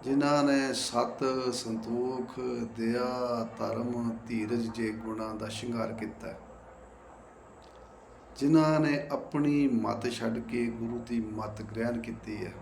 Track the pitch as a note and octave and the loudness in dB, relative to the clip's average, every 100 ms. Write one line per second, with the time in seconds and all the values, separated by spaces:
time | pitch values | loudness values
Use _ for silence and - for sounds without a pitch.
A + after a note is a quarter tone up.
0 | B2+ C#3 C#3+ D3 C#3+ C#3 C3+ A#2+ - A#2+ | 2 4 6 6 6 4 2 0 0 0
1 | A#2+ - C3+ C3 B2+ A#2 A2+ A2+ A2+ A#2 | 0 2 0 2 0 -2 -2 -4 -2 0
2 | B2 B2+ A#2+ - B2 A#2+ A2+ A2+ A2+ A#2+ | 0 -2 -6 -4 -4 -2 -4 -2 0 2
3 | B2+ B2+ B2 A#2+ A2+ - G#2+ A2 A#2+ A#2+ | 0 0 0 0 -2 -2 -2 0 -2 -2
4 | A#2 A2+ - A#2 G#2+ A#2+ A2 A2 A2+ G#2+ | -2 -4 -4 -2 0 0 -2 -2 -2 -2
5 | A2 A2 A2 G#2+ G#2+ - B2 A#2 A2 A2+ | -6 -6 -6 -6 -6 -6 -4 -2 -2 -4
6 | A2 - F#2+ - - - - - - - | -8 -8 -12 -12 -14 -18 -20 -20 -20 -20
7 | - - - - - - - - - - | -20 -20 -20 -20 -20 -20 -20 -20 -20 -20
8 | - - - - C#3 D#3+ D#3 D#3 D3+ C#3+ | -20 -20 -20 -2 6 8 8 6 4 2
9 | - C#3 - D3 D3 D3 C#3 A#2+ G#2 A2 | 0 -6 -4 0 4 4 4 4 2 0
10 | B2+ A#2 A#2 A2+ - A#2+ A#2 A2+ A2+ A#2+ | -2 0 -2 -2 -2 0 0 -2 -4 -4
11 | A#2 A#2+ G#2+ G#2+ G#2+ G#2+ G#2 G#2+ A#2 A#2 | -2 -2 -2 -4 -6 -8 -8 -2 -2 -2
12 | A2+ A2+ - G#2 F#2 F2+ | -4 -8 -8 -6 -6 -8